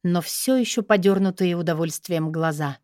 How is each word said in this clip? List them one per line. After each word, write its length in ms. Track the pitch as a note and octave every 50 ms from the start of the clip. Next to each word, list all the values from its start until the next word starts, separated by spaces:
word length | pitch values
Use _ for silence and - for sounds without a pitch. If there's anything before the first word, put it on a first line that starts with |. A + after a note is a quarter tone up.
| -
но 180 | F3 F3 F3
всё 360 | D#3+ - - - - - C4
ещё 260 | C4 A#3+ - - A#3+ G3+
подёрнутые 720 | - G#3+ G3+ F3+ G3 G3 F#3+ G3 F#3+ F3+ - F#3 F3+ F3
удовольствием 760 | E3+ E3+ E3 E3 D#3 E3+ E3 D#3 - _ - F3 D#3+ D#3+ D#3
глаза. 480 | D#3 D#3+ D#3+ D#3+ D3+ D3+ D3+ C#3+ C3+ _